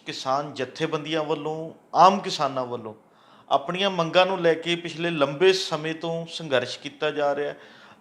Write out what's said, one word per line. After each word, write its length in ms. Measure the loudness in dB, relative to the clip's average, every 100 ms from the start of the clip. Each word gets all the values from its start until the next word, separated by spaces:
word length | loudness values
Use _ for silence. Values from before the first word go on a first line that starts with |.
| -12
ਕਿਸਾਨ 480 | -8 -2 -2 -2
ਜਥੇਬੰਦੀਆਂ 680 | -6 -8 -4 -4 -4 -2 -2
ਵੱਲੋਂ, 480 | -2 -4 -4 -8 -10 -14 _ 6
ਆਮ 240 | 8 6
ਕਿਸਾਨਾਂ 460 | -2 -2 -2 -2 -6
ਵੱਲੋਂ 280 | -6 -10 -16 _ _ _ -16 0
ਆਪਣੀਆਂ 400 | 0 0 -2 0
ਮੰਗਾਂ 360 | 0 2 4 4
ਨੂੰ 160 | 4
ਲੈ 120 | 2
ਕੇ 220 | 2 0 -4
ਪਿਛਲੇ 340 | -4 -6 -2
ਲੰਬੇ 440 | 0 0 4 4
ਸਮੇਂ 420 | 4 0 -4 -4 -6
ਤੋਂ 300 | -6 -6 -8
ਸੰਘਰਸ਼ 540 | -10 -2 0 0 -8
ਕੀਤਾ 320 | -12 -6 -4
ਜਾ 240 | 0 -2 -2
ਰਿਹਾ 140 | -4
ਹੈ। 100 | -8 -18 -20 -16 -2